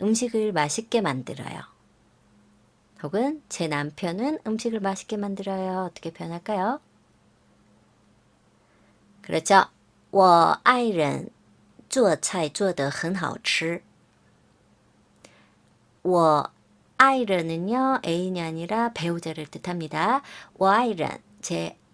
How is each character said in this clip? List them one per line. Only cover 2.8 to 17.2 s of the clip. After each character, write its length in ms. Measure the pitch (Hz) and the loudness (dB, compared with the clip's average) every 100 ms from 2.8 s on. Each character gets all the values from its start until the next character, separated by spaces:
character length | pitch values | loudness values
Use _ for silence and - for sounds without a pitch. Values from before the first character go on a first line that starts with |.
| _ - | _ -12
혹은 400 | 147 196 269 302 - | -4 -2 -2 -4 -10
제 180 | - 165 | -6 -4
남편은 720 | 147 147 - 180 180 269 254 214 | -2 -4 -6 -6 -4 -4 -4 -4
음식을 320 | 220 233 220 | -4 -4 -2
맛있게 380 | 196 196 - 214 | -4 -6 -6 -6
만들어요. 720 | 202 196 196 190 185 185 180 | -6 -6 -6 -4 -4 -4 -6
어떻게 220 | - 165 | -8 -14
표현할까요? 680 | - 165 170 190 208 196 277 _ _ _ _ _ _ _ _ _ _ _ _ _ _ _ _ _ _ _ _ _ _ _ _ | -10 -10 -10 -4 -2 -2 -4 _ _ _ _ _ _ _ _ _ _ _ _ _ _ _ _ _ _ _ _ _ _ _ _
그렇죠. 460 | - 160 - 196 - _ _ _ - | -6 -4 4 4 4 _ _ _ -2
我爱人做菜做得很好吃。 3750 | 196 185 170 165 156 - 247 240 175 147 139 180 _ _ _ _ _ - 269 208 151 - 185 151 - 196 170 139 - 160 190 151 - - - 160 175 _ _ _ _ _ _ _ _ _ _ _ _ _ _ - _ _ _ _ _ _ _ | 6 8 8 6 4 2 2 2 2 0 0 -6 _ _ _ _ _ -4 2 4 4 -2 -2 -2 0 -2 0 -2 -2 -4 -2 -4 -4 -4 -2 -2 -6 _ _ _ _ _ _ _ _ _ _ _ _ _ _ -20 _ _ _ _ _ _ _
我爱人은요, 2000 | 180 180 160 147 - _ _ _ _ - 269 269 | 0 4 6 4 0 _ _ _ _ 4 4 4